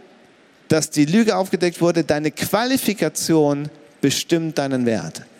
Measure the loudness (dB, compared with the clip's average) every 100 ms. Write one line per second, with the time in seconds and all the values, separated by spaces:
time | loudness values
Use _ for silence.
0 | -20 _ _ _ _ _ -2 -2 0 0
1 | 2 4 2 0 0 0 -2 0 0 2
2 | 0 0 -2 -4 -2 0 0 0 0 -2
3 | -2 -2 0 2 2 0 -6 -12 -20 _
4 | -2 -2 0 0 0 -4 -2 0 0 -2
5 | -4 -12 -18